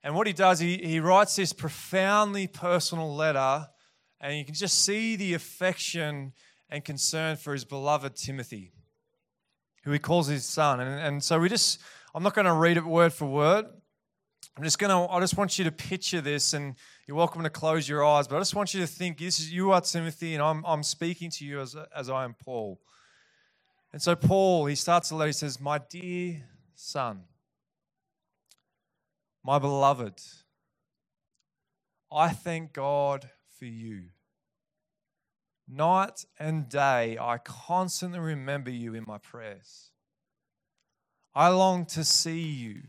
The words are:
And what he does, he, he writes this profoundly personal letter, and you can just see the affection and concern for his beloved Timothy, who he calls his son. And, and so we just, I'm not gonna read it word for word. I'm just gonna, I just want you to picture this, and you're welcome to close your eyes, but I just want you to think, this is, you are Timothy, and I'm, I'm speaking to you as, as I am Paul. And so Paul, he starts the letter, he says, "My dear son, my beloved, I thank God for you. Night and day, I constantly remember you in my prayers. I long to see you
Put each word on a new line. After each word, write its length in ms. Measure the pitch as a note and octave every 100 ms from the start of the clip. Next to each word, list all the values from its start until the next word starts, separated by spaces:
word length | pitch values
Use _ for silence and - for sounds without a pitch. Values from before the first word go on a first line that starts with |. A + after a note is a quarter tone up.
And 140 | C#3+ D#3+
what 100 | A3
he 80 |
does, 240 | F3+ F#3+ F3
he, 200 | F3 F#3
he 220 | E3+ D#3+
writes 360 | D#3+ F#3+ G#3 -
this 180 | F3+
profoundly 920 | - D#3 - - F#3+ F#3+ G#3 G#3 G3+ F#3
personal 640 | - F3 F3 - E3+ D#3+
letter, 540 | C#3+ D#3 C3+ C3+ C#3+ D3+ _ _ _ _ _
and 200 | C#3 D3
you 40 |
can 120 | C#3 D3+
just 280 | G3 -
see 320 | F#3+ G#3 A3+ G#3+
the 200 | G3 E3+
affection 1000 | - - F#3 F3+ - E3+ D3+ C#3+ C3+ - _ _ _
and 160 | D3
concern 540 | D3 D3 - D#3+ D#3+ D#3
for 160 | D3+
his 100 | C#3
beloved 520 | A2+ C#3 C#3 D3 C3+ -
Timothy, 560 | A#2+ C3+ A#2 G#2+ F2+ _ _ _ _ _ _ _ _ _ _ _
who 80 | C#3+
he 80 | D3
calls 260 | D3+ F3 C#3+
his 200 | C#3+ -
son. 340 | - D3+ B2+
And, 200 | B2+ C#3
and 240 | D#3 C#3+
so 140 | - E3
we 80 | F3+
just, 320 | A3+ - - - - - D#3+
I'm 80 |
not 100 | F#3+
gonna 220 | - F#3+ D#3+
read 220 | E3+ E3+
it 80 | E3
word 280 | E3 E3
for 120 | - D3
word. 420 | C#3 D3+ G3+ A3 - _ _ _ _ _ _ - -
I'm 60 |
just 160 | D#3 -
gonna, 280 | G3+ F#3 F3
I 120 | F3+
just 180 | F#3 -
want 220 | G3 -
you 60 | E3
to 60 |
picture 500 | D#3 - F#3 - F3
this, 320 | C#3 D3 -
and 200 | D3+ C#3+ B2+ - - -
you're 100 | D3
welcome 260 | E3+ E3
to 80 | D#3
close 360 | D#3 D#3 D#3+ C3+
your 160 | D3
eyes, 240 | D3 D3 C#3+
but 100 | C#3+
I 20 |
just 160 | G3 G#3
want 180 | G3
you 80 | F#3+
to 60 | F3
think, 320 | - F3+ C#3+
this 200 | F3 D3+
is, 140 | D#3
you 180 | F3+ F#3+
are 100 | F#3
Timothy, 520 | F3+ E3+ E3 D#3 E3
and 80 | D#3
I'm, 240 | D3+ D#3 E3
I'm 160 | D#3
speaking 480 | D3 - E3+ F3 E3+
to 140 | - C#3+
you 160 | C#3+
as, 140 | C3 D3+ D3+ D#3
as 140 | B2+
I 140 | C3
am 100 | B2+
Paul. 460 | A2+ - B2 G#2+ F2+ _ _ _ _ _ _ _ _ _ _ _
And 80 | D3+
so 140 | E3+ E3+
Paul, 500 | - G3 F#3+ F3 D3
he 80 |
starts 360 | C#3+ - E3+ -
the 60 | D#3
letter, 120 | D3+
he 60 |
says, 260 | C#3+ D3 B2
"My 180 | C#3+ D3
dear 680 | - F3 F3+ F3+ F3+ E3 A#2+ _ _ _
son, 460 | - D3 B2 G2 F2+ _ _ _ _ _ _ _ _ _ _ _ _ _ _ _ _ _ _ _ _ _
my 160 | B2+ C#3+
beloved, 600 | C#3 C#3 C#3 C3 A2 - - - _ _ _ _ _ _ _ _ _ _ _ _ _ _ _ _ _
I 180 | D3+ E3
thank 440 | - F3 E3 D#3+
God 560 | C#3 C#3 C#3+ C#3 C#3 C3 _ _ _
for 60 | B2
you. 400 | A2+ A2+ G#2 F2+ _ _ _ _ _ _ _ _ _ _ _ _ _ _ _ -
Night 580 | C3 E3 F#3 G3 - - _
and 280 | D#3 D#3+ B2+
day, 500 | C#3+ C#3 B2 A#2 A2+
I 180 | A#2+ A#2+
constantly 840 | - - - F3 F#3 - F3+ F3
remember 520 | D#3+ D3 C3 C#3+ B2+
you 240 | A#2+ A#2 A2+
in 100 | A2+
my 120 | G#2+
prayers. 720 | - A#2 A2 G2 G2 - _ _ _ _ _ _ _ _ _ _ _ _ _ _ _ C3+
I 140 | E3+
long 360 | F#3 F#3+ F3+ E3+
to 160 | D#3+
see 380 | D3+ - E3+ E3
you 400 | D#3+ C#3 A2+ G2+